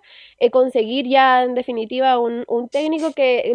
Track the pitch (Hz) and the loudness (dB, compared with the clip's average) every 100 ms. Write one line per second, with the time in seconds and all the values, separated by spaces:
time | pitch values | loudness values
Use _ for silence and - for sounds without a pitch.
0 | _ - - - 240 254 254 247 220 262 | _ -20 -18 -2 2 2 2 0 -2 -2
1 | 247 269 262 254 254 247 247 233 220 254 | 0 4 4 4 2 -2 -6 -6 -6 -2
2 | 262 247 240 240 - 233 240 285 311 320 | 0 2 0 -4 -4 -6 -4 -4 -4 -2
3 | 311 294 262 247 - | -4 0 0 0 0